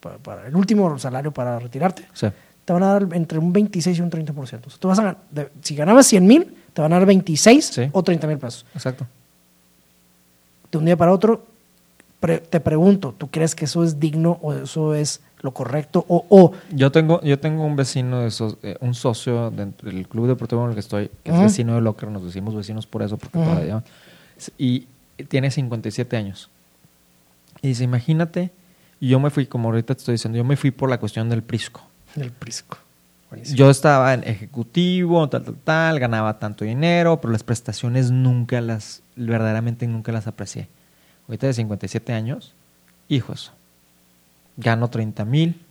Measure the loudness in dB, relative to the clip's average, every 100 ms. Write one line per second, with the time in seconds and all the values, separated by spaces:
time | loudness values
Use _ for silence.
0 | -18 -18 -16 -16 -4 0 2 2 2 0
1 | -6 -6 -6 -6 -4 -6 -8 -2 -4 -4
2 | -18 -4 -4 -4 _ _ -2 0 2 2
3 | 0 -2 -2 -2 0 2 0 0 -2 -2
4 | -2 -4 -8 -8 -12 -14 -18 -6 0 2
5 | 0 -4 -12 -10 -10 -12 -10 -2 6 8
6 | 8 8 8 8 6 -8 _ -2 2 4
7 | 6 6 4 4 8 6 6 -4 -2 0
8 | 0 0 -2 -4 -6 -14 -16 -8 -8 -8
9 | -12 _ _ _ _ _ _ _ _ _
10 | _ _ _ _ _ _ _ -2 2 4
11 | 4 4 2 0 -4 _ _ _ _ _
12 | _ _ -2 -2 0 -2 0 4 4 4
13 | 0 -10 -8 -2 -2 -2 -4 0 0 0
14 | -2 0 0 0 -4 -8 -8 -4 -2 0
15 | -4 -6 _ _ -12 -8 -6 -6 -2 -2
16 | 2 0 8 10 10 6 -10 2 4 4
17 | 4 2 2 0 0 -2 -2 -2 -2 -2
18 | -2 -2 -4 -2 -6 -6 -12 -8 -6 -2
19 | -4 -4 -4 -4 -4 -6 -10 -10 -12 -10
20 | -8 -4 -2 -2 -4 -4 -4 -6 -6 -6
21 | -6 -10 -2 4 4 2 0 0 0 -4
22 | -10 -10 -10 -10 -8 -8 -10 -12 -10 -8
23 | -8 -8 -8 -4 -2 -2 -2 -6 -8 -20
24 | -20 -20 _ _ -20 _ -2 -2 -6 _
25 | _ -20 -4 -2 -2 -2 -4 -6 -6 -6
26 | -4 -4 -6 -12 -20 _ _ _ _ _
27 | _ _ _ _ _ -8 -4 -2 -2 -2
28 | 0 0 0 -4 -6 _ _ _ _ _
29 | 2 2 2 0 -4 -4 -2 -2 -2 -6
30 | -2 -4 -2 -4 0 0 0 -2 -2 -2
31 | -4 -4 -2 -4 -4 -8 -8 -16 _ _
32 | _ -12 -12 -12 -14 -14 _ -20 _ _
33 | _ _ _ -18 -6 6 6 8 4 4
34 | 4 0 -2 -8 -8 -10 -6 -2 0 0
35 | 2 2 0 -2 -6 -10 -4 0 0 0
36 | -2 -2 -2 -4 -10 -8 -6 -2 0 2
37 | 2 0 0 -4 -2 -6 -6 -6 -2 0
38 | 2 2 2 2 0 -4 -4 -6 -8 -20
39 | _ -10 -4 0 0 -2 -4 -4 -6 -6
40 | -6 -6 -8 -12 -12 -12 -14 _ _ _
41 | _ _ -14 -4 -2 -2 -4 -6 -6 -8
42 | -6 -6 -6 -8 -12 _ _ _ _ _
43 | _ -4 -2 -12 -16 _ _ _ _ _
44 | _ _ _ _ _ -6 -2 0 -2 -4
45 | -6 -6 -2 0 0 -2 _